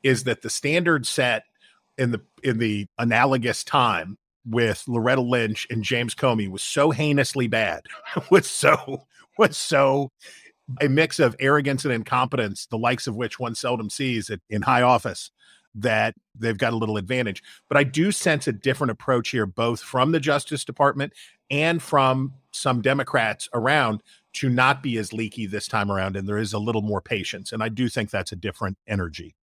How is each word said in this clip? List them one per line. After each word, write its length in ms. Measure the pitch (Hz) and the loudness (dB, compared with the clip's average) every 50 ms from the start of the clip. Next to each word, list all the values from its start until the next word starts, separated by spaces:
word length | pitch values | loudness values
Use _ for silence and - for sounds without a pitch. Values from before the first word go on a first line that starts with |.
| - | 4
is 200 | 135 131 - 131 | 4 2 2 2
that 180 | 127 113 - | -2 -2 -2
the 80 | - 117 | -4 -8
standard 560 | - - - 143 151 175 175 170 165 147 120 | -8 -4 -2 0 0 2 4 4 2 2 0
set 380 | - - - 131 123 117 110 - _ _ _ _ _ _ _ _ _ _ | -2 0 0 2 2 2 0 -4 _ _ _ _ _ _ _ _ _ _
in 140 | - 131 120 | -2 0 0
the, 100 | 117 104 - _ _ _ - | 0 -4 -6 _ _ _ -2
in 140 | 139 120 | -2 0
the 300 | 110 117 110 104 101 101 - _ | 2 0 0 0 -2 -4 -6 _
analogous 640 | - 117 117 113 113 127 139 131 127 113 120 110 - - | -2 0 2 4 4 4 4 4 2 0 -2 -2 -4 -6
time 540 | - - 143 123 117 101 85 80 90 104 _ _ _ _ _ _ | -2 2 2 2 2 2 0 -4 -8 -12 _ _ _ _ _ _
with 380 | 120 110 120 117 110 101 - - | -4 0 2 2 2 0 -2 -4
Loretta 340 | - 120 117 110 123 131 131 | -4 -2 0 2 2 2 2
Lynch 460 | 123 120 127 123 117 107 113 - - - | 2 2 2 0 0 0 -2 -6 -6 -6
and 140 | 117 113 104 | -4 -4 -2
James 320 | - 127 120 120 117 - | 0 0 0 0 -4 -4
Comey 340 | - - 131 117 110 104 95 | 0 0 2 2 2 0 -4
was 140 | 92 98 - | -6 -8 -8
so 280 | - - 151 143 160 | -4 0 2 2 2
heinously 560 | 147 - 151 151 143 143 131 - - 139 127 | 2 2 0 2 2 2 2 0 0 -2 -2
bad, 360 | 113 110 110 110 95 82 80 _ - - - - | 0 0 0 0 0 -2 -6 _ -16 -20 -18 -14
<laughs> 240 | - - - - - | -8 -8 -6 2 6
was 160 | 180 190 - - | 4 4 4 4
so, 540 | - - - 143 156 143 - - 135 131 _ _ _ _ - _ _ | -6 2 4 4 4 4 2 -8 -10 -10 _ _ _ _ -20 _ _
was 200 | - - - 151 | 2 2 2 2
so 540 | - - - 160 139 139 135 135 143 139 131 _ _ - - - - - - _ _ _ - 127 - | -2 -4 0 4 4 4 4 4 2 0 -4 _ _ -20 -20 -20 -20 -20 -20 _ _ _ -14 -4 -2
a 80 | 147 143 | 0 2
mix 300 | 131 147 160 156 - - | 4 4 2 2 2 2
of 160 | 151 120 117 - | 2 2 2 2
arrogance 460 | 135 135 147 147 139 143 139 131 - | 2 2 4 4 2 0 -2 -2 -2
and 80 | 147 123 | -2 -2
incompetence, 720 | 113 107 - 131 127 127 131 - 123 113 101 98 - - | -2 -2 -2 0 0 0 0 0 -2 -2 -2 -4 -10 -10
the 120 | _ 120 | _ -6
likes 280 | 110 117 120 127 117 - | -2 0 0 0 0 -4
of 100 | - 107 | -6 -6
which 220 | 110 123 110 - - | -4 -6 -6 -6 -6
one 140 | 127 117 110 | -8 -6 -6
seldom 360 | - - 123 123 117 113 104 | -6 -4 -4 -4 -4 -4 -8
sees 400 | - - 139 131 120 113 101 - | -6 -4 -4 -2 -2 -4 -4 -6
it 120 | 107 90 _ _ | -8 -10 _ _
in 140 | 110 104 95 | -4 -2 0
high 180 | - 131 123 | 2 4 4
office, 480 | 123 127 127 120 - 117 90 - - - _ _ _ _ _ _ _ _ _ | 6 4 4 4 2 -4 -10 -10 -14 -16 _ _ _ _ _ _ _ _ _
that 400 | 104 101 120 110 107 107 113 - _ _ _ _ | -4 -2 0 2 2 0 -2 -4 _ _ _ _
they've 200 | 107 110 117 113 | -4 -2 -2 -2
got 160 | 95 131 117 117 | 0 0 0 0
a 40 | |
little 200 | 113 110 107 107 | 0 -2 -2 -2
advantage. 460 | 104 92 92 127 127 123 104 95 - _ - - - _ | -4 -4 -2 -2 -2 -2 -2 -4 -8 _ -20 -20 -20 _
But 100 | _ 131 | _ 2
I 60 | 143 151 | 2 2
do 280 | 131 131 147 170 202 | 2 2 2 2 2
sense 360 | 202 - - 180 156 139 - | 2 0 0 0 0 0 0
a 60 | 143 117 | -4 -6
different 380 | 101 - 135 127 - 151 123 | -2 -2 -2 0 0 -2 -4
approach 380 | 107 - - - 131 120 110 - | -4 -4 0 0 0 0 0 0
here, 160 | - 123 104 | -2 -2 -2
both 340 | 95 90 - 113 117 117 - | -2 -2 -2 0 0 0 -4
from 300 | - - - 127 131 147 165 | -8 -4 0 2 2 4 2
the 60 | 156 | 0
Justice 460 | 135 151 143 143 - - 151 139 - | 2 2 0 0 0 -4 -8 -8 -8
Department 480 | - - - 143 139 139 139 135 - _ - - - _ _ _ _ | -10 0 2 2 2 4 0 -6 -6 _ -18 -20 -20 _ _ _ _
and 300 | 135 143 156 165 170 165 | -2 0 0 0 0 -2
from 520 | - - - 143 135 131 131 131 131 135 135 - _ _ | -2 2 2 4 4 4 4 2 0 -4 -6 -14 _ _
some 300 | - - - 139 123 120 | -12 -4 -2 0 0 2
Democrats 680 | 104 131 135 143 135 - - 131 113 107 101 - - - - | 2 2 2 2 -2 0 0 0 0 0 -2 -6 -10 -6 -4
around, 480 | 120 113 131 147 151 135 113 107 107 _ _ - _ _ _ _ | -2 2 2 2 4 2 2 0 -4 _ _ -20 _ _ _ _
to 160 | - - 131 | -2 0 0
not 320 | 123 123 127 131 139 135 | 4 4 4 4 4 2
be 160 | 135 139 117 | -2 -4 -2
as 160 | 113 107 - - | -2 -4 -4 -6
leaky 320 | 110 113 107 - - 110 | -6 -6 -6 -6 -8 -8
this 220 | 95 98 101 - | -6 -6 -8 -8
time 240 | - - 110 101 101 | -4 -2 -2 0 0
around. 240 | 101 95 95 98 95 | 0 0 -2 -2 -4
And 120 | 98 95 | -4 -4
there 100 | 98 104 104 | -2 -2 -2
is 140 | 113 101 104 | -2 -2 -4
a 60 | 104 | -4
little 220 | 104 120 113 110 | -4 -2 -2 -2
more 200 | 104 107 104 98 | -2 -2 -4 -4
patience. 500 | - - 120 101 92 - - 95 101 - | -4 -4 -4 -4 -4 -6 -10 -10 -12 -10
And 100 | - 110 | -6 -4
I 80 | 110 113 | -4 -4
do 180 | 110 104 127 | -2 -2 -2
think 220 | 120 - 127 110 - | -2 -2 -4 -6 -4
that's 220 | - 101 90 - | -4 -6 -6 -6
a 40 | - | -10
different 420 | 92 - 101 - - - 98 98 _ _ | -8 -8 -8 -6 -6 -6 -8 -8 _ _
energy. 480 | - 107 98 90 82 78 85 85 - _ _ | -6 -4 -4 -4 -4 -8 -12 -16 -16 _ _